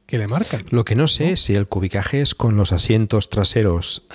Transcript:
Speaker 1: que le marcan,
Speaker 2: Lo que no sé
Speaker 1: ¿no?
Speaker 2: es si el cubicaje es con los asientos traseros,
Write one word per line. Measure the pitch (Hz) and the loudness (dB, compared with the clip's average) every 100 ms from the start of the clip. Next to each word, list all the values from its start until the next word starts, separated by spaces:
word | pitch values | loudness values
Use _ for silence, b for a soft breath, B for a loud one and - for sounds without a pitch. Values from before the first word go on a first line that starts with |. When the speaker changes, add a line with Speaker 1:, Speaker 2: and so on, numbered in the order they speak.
| - | -6
Speaker 1:
que | 120 | -4
le | 104 | -2
marcan, | 139 226 104 - | -2 -2 -6 -2
Speaker 2:
Lo | 120 | 0
que | 110 110 | 0 2
no | 156 | 2
sé | - 160 | 2 2
Speaker 1:
¿no? | |
Speaker 2:
es | 185 | 0
si | - | 0
el | 101 98 | 0 0
cubicaje | 95 92 101 - 139 | -2 -2 -2 -2 -2
es | 143 | -2
con | - 117 104 | 0 0 2
los | 95 | 2
asientos | 87 - 110 107 107 - | 0 2 2 2 0 -2
traseros, | - 98 113 104 85 - - - | -2 0 2 2 0 -2 -8 -10